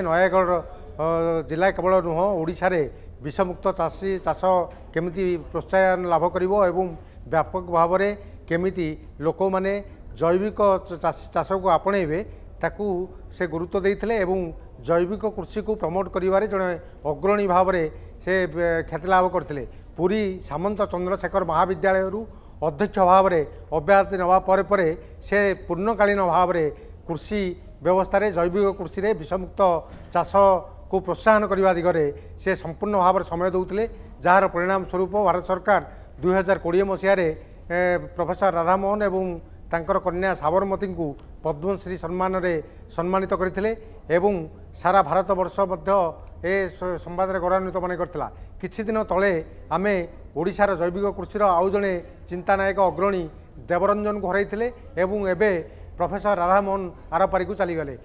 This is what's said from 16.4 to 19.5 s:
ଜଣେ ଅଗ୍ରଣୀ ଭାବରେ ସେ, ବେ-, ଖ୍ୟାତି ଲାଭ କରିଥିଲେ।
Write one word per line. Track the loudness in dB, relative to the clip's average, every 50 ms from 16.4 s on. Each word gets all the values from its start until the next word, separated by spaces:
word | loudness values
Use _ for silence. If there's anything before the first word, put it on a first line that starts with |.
| 2 2
ଜଣେ | -2 -2 -2 -2 -4 -6 -8 -14 -18 -8 -6
ଅଗ୍ରଣୀ | -6 -6 -2 0 0 2 2 2
ଭାବରେ | 4 4 4 4 4 2 0 0 -2 -4 -10 -16 -16 -18 -12
ସେ, | -4 -2 0 0 0
ବେ-, | 0 -2 -2 0 0 0 0 -2 -4
ଖ୍ୟାତି | -8 -6 0
ଲାଭ | 2 4 4 4 4
କରିଥିଲେ। | 2 -2 -4 -2